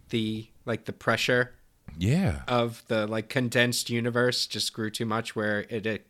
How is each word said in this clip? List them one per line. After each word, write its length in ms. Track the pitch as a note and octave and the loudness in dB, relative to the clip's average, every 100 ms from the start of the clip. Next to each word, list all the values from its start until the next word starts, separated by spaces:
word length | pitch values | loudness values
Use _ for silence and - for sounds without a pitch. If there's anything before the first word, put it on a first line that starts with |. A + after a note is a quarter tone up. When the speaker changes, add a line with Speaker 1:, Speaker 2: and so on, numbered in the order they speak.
| - | -4
Speaker 1:
the, 400 | A#2+ A2 A2 A2 - - | -2 -2 -4 -8 -12 -6
like, 200 | A2+ - | -6 -6
the 60 | |
pressure 640 | - - A2+ - B2 A#2+ - _ _ - - | -2 2 2 4 2 0 -6 _ _ -18 -2
Speaker 2:
Yeah. 440 | F#2 D#3+ F3+ C#2+ - | 2 2 2 -2 0
Speaker 1:
of 340 | B2 A#2+ A2+ - | 0 0 -2 -2
the, 180 | A2+ G#2+ | 0 0
like, 220 | A2 A2 | -2 -2
condensed 600 | C#3 B2 B2 A#2+ A#2+ - | -2 2 4 4 2 -2
universe 540 | A#2+ A#2+ A#2+ B2 B2 - | -2 0 2 2 2 -2
just 240 | A2 - | -2 -4
grew 180 | - A2 | -4 -4
too 160 | G#2+ A2+ | -4 -2
much 300 | A2 A2+ - | -2 -2 -2
where 300 | G#2+ G#2 G2+ | 0 0 -2
it 160 | A#2 G#2 | -4 -4
e-, 140 | G2+ | -4